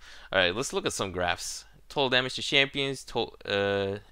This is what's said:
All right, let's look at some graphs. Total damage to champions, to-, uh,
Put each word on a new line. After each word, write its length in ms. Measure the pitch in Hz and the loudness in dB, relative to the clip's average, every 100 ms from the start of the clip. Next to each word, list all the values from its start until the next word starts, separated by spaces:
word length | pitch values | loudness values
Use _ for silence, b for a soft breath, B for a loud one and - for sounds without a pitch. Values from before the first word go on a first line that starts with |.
| B B B | B B B
All 80 | 95 | 4
right, 160 | 90 101 | 4 2
let's 180 | 139 | -2
look 120 | 190 196 | -2 -2
at 80 | |
some 180 | - 101 | -2 -4
graphs. 540 | 90 87 87 - - - - - | -2 -2 -2 -6 -10 -14 -20 -6
Total 200 | 151 135 | 0 2
damage 260 | 127 127 - | 2 0 -4
to 60 | |
champions, 640 | - 143 135 143 139 131 - | 2 4 4 0 -4 -4 -6
to-, 280 | 123 - - - | -4 -4 -6 -2
uh, 540 | 101 101 101 98 101 - | 2 2 2 0 -4 -10